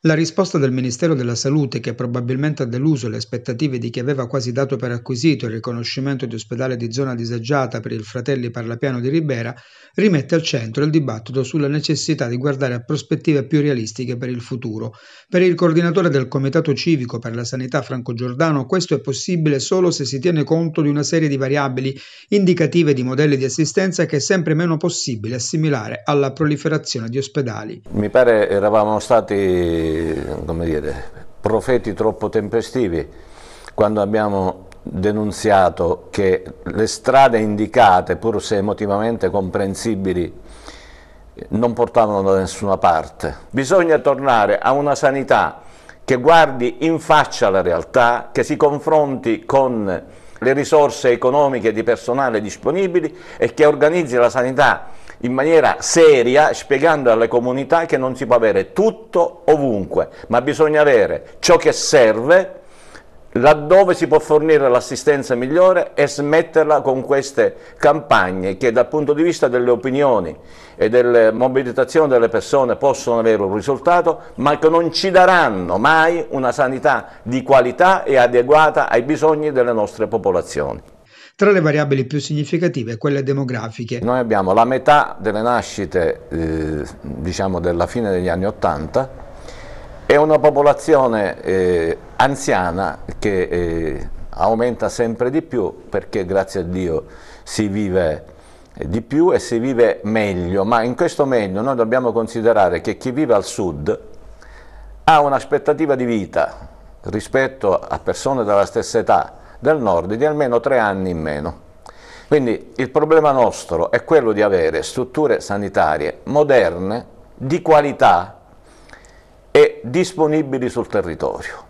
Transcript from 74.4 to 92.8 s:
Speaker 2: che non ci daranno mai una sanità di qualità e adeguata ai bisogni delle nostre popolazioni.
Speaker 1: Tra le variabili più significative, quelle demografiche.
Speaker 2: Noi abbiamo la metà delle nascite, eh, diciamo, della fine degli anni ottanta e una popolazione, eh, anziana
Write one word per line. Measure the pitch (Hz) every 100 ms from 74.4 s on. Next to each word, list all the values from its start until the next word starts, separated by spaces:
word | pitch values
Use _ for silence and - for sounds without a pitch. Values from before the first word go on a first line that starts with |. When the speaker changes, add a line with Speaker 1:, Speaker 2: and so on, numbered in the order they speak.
| 135 147
Speaker 2:
che | 156
non | 165 170
ci | - 190
daranno | 185 185 180 143 98 87 92
mai | 131 160 160 170 151
una | 139 131
sanità | 117 131 131 151 123 - -
di | - 127
qualità | 127 139 123 120 175 190
e | - 131
adeguata | 120 123 123 151 156 147 135
ai | 120
bisogni | 127 151 156 151 151
delle | 131 123
nostre | 113 104 - 104
popolazioni. | 110 98 90 - - 71 55 - - _ _ -
Speaker 1:
Tra | _ 202
le | 196
variabili | 151 147 143 139
più | 131 147
significative, | 139 151 147 170 170 143 113 113
quelle | 147 139
demografiche. | 135 139 131 120 113 113 117 120
Speaker 2:
Noi | 113 127
abbiamo | 117 107 95
la | 104 117
metà | 131 135 147 - -
delle | 98 104
nascite, | 113 120 - - 98 95 82 - -
eh, | 80 82 80 78 76 - -
diciamo, | 76 65 78 87 98 90
della | 85 85 87
fine | 120 110
degli | 92 90
anni | 85
ottanta | 95 - 98 76 78 - 131 - - - - - - - - -
e | - 143
una | 156 151
popolazione, | 151 139 143 139 - 147 131 110 98 -
eh, | - 95 90 87 82 80 - -
anziana | 131 139 - 107 90 87